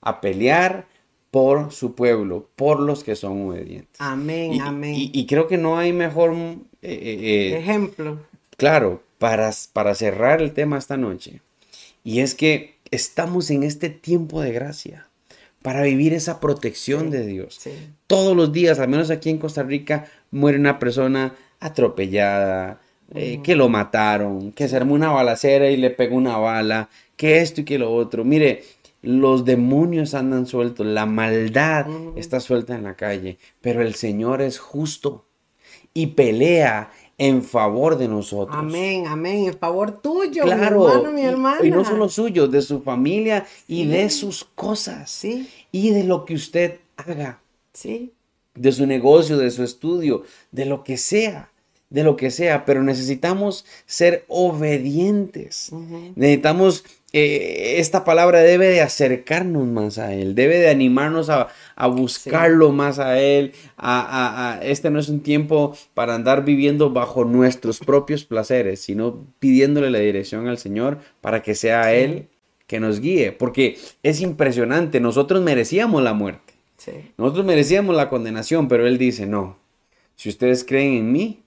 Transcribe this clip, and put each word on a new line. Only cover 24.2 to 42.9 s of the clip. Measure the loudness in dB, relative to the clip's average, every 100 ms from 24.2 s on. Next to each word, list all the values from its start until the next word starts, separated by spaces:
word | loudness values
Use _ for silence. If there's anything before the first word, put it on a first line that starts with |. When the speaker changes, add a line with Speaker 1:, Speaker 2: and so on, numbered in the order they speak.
| -2 -4 -8
Speaker 1:
que | -6 -2
se | 0
armó | 0
una | 2 2
balacera | 2 2 2 4 4 4
y | 4
le | 0
pegó | 0 0 2
una | 0 0
bala, | 0 0 0 -2 -4 _ _ _
que | 4 4
esto | 4 -4
y |
que | -6 -2
lo | 0
otro. | 0 -2 -2
Mire, | 2 4 4 0 -8 _ _ _
los | -2 2 4 2 2
demonios | 2 2 2 2 0 -4
andan | -4 -2 -2 -4
sueltos, | -2 -4 -4 -4
la | -2 -2
maldad | -2 0 0 0 0 0 0 -4
Speaker 2:
Ujú. | -8 -12 -14
Speaker 1:
está | -8 -8
suelta | -2 -4 -4 -10
en |
la | -10 -8
calle, | -6 -6 -8 -14 _ _
pero | -6 -2
el | -2 -4
Señor | -6 -4 -4 -2
es | -4 -6
justo | -12 -8 -8 -6 -8 -8 _ _ _ _ _ -20 _
y | -6 -4
pelea | 2 2 4 2 4 2 0 -6 -18 _ _
en | 2 2
favor | 0 0 0 2 0 0
de | -2
nosotros. | -4 -6 -8 -6 -6
Speaker 2:
Amén, | -8 -6 -4 -4 -6
amén, | -6 -4 -2 -2
en | -2
favor | -4 -2 -4 -4
tuyo, | -4 -2 -2 0
Speaker 1:
Claro, | 2 2 2 6
Speaker 2:
mi | 6
hermano, | 6 2
mi | -2
Speaker 1:
y, | -2
Speaker 2:
hermana. | 0 0 2 2
Speaker 1:
y |
no | 2 2
solo | 0 -2
suyo, | -2 -2 2 2
de | 2
su | 0 -6
familia | -4